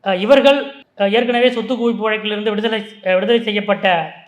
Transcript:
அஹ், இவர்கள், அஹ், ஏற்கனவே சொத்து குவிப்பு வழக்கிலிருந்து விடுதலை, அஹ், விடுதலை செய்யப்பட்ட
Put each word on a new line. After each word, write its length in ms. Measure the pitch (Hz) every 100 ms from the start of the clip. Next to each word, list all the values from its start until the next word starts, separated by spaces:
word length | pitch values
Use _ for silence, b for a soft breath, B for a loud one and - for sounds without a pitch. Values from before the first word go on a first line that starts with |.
அஹ், 160 | 196 185
இவர்கள், 640 | 208 269 277 285 247 - _ -
அஹ், 120 | 202
ஏற்கனவே 400 | 214 240 240 254
சொத்து 260 | 240 214 247
குவிப்பு 280 | 233 202 214
வழக்கிலிருந்து 400 | 214 208 208 214
விடுதலை, 300 | 208 220 220 208 -
அஹ், 100 | 190
விடுதலை 280 | 185 208 233
செய்யப்பட்ட 720 | 226 208 208 196 196 170 160 -